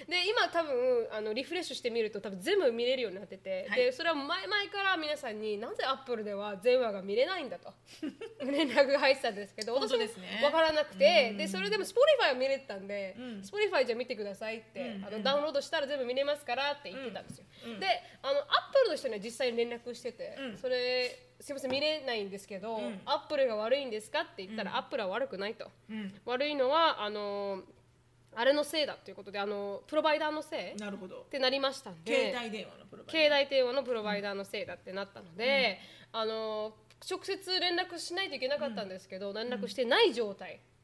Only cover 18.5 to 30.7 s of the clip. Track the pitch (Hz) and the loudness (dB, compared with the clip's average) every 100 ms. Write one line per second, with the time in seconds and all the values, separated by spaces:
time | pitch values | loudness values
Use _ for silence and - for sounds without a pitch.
18.5 | - - 539 466 302 262 214 220 226 254 | 2 4 4 4 2 -2 -4 -6 -2 -2
19.5 | 233 233 233 247 233 247 226 175 247 262 | 0 0 -2 -8 -10 -10 -10 -12 -8 -10
20.5 | 196 254 247 247 254 247 - - _ - | -6 -2 0 0 0 0 -4 -20 _ -10
21.5 | 277 262 269 302 311 262 226 202 196 - | -6 -2 0 2 0 -2 -4 -4 -8 -12
22.5 | 196 214 220 240 196 233 294 - 294 262 | -10 -6 -4 -4 -6 -2 -2 0 0 2
23.5 | 214 220 277 262 214 - 294 330 - 185 | 2 2 0 0 -6 -4 -4 -4 -8 -10
24.5 | 220 196 247 - 262 190 202 - 185 202 | -6 -2 -2 -2 -2 -2 -2 -4 -4 -6
25.5 | 226 - _ - 220 196 202 - 247 294 | -6 -14 _ -12 -8 -8 -10 -4 0 0
26.5 | 294 254 311 330 - 208 208 208 202 202 | 2 4 6 4 4 -2 -4 -4 -4 -4
27.5 | 190 - - _ _ _ _ _ - 254 | -6 -10 -20 _ _ _ _ _ 0 4
28.5 | 294 294 320 269 - - 190 196 202 202 | 6 4 0 -2 -4 -14 -16 -10 -4 -4
29.5 | 202 202 196 - 302 302 302 311 311 - | -2 -4 -8 -2 2 4 4 2 -2 -6
30.5 | 285 185 | -6 -6